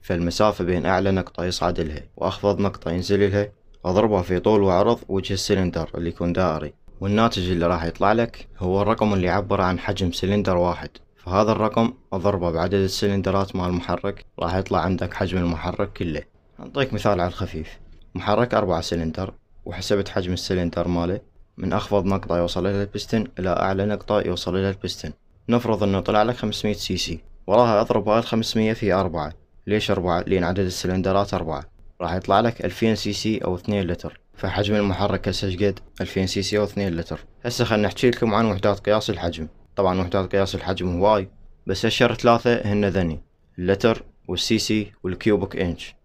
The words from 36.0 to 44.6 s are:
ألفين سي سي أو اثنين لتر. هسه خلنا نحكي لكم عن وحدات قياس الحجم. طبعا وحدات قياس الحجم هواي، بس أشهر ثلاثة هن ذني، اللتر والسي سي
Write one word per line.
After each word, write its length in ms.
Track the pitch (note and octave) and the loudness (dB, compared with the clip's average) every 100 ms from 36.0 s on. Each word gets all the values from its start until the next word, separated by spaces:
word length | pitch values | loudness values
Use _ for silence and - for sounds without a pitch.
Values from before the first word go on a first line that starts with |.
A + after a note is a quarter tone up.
ألفين 260 | F#2+ F#2+ F#2+ | -4 -2 0
سي 160 | G2+ | -2
سي 160 | F#2+ G#2 | 0 0
أو 60 | |
اثنين 320 | G2+ G2+ G2 E2+ | 0 -2 -2 -4
لتر. 280 | E2+ D#2+ - - | -6 -10 -12 -10
هسه 200 | A#2+ A#2+ | -8 -2
خلنا 240 | A#2 G#2+ G#2 | 2 2 2
نحكي 220 | - B2+ | 4 2
لكم 240 | A#2 A2 | 4 2
عن 120 | G#2 A2+ | 4 2
وحدات 340 | F#2+ G#2+ G2 | 2 0 0
قياس 300 | - G#2+ - | 2 2 2
الحجم. 380 | F#2 F2 E2 D#2 - - - | -4 -4 -4 -10 -12 -10 0
طبعا 240 | F#2+ F#2 | 2 2
وحدات 320 | F2+ G2 F#2+ | 0 0 2
قياس 220 | G2 F#2+ | 0 0
الحجم 440 | F#2 - F#2 F2+ F2 | -2 -4 -2 -2 2
هواي، 300 | G2+ G#2+ F#2+ - - - - | 4 4 0 -12 -20 -14 -6
بس 180 | F#2+ | 0
أشهر 300 | A2+ - A#2+ | 0 4 2
ثلاثة 580 | A2+ A#2+ A#2 B2 A#2 G#2 | 4 4 6 4 2 2
هن 120 | G#2 | 2
ذني، 380 | G2+ F#2 F2 D#2 - _ _ - | 2 2 0 -4 -12 _ _ -6
اللتر 460 | F2+ G2 A#2 A2 - _ - | 0 2 2 0 -6 _ -8
والسي 300 | F2+ - | -4 0
سي 340 | A2 | 0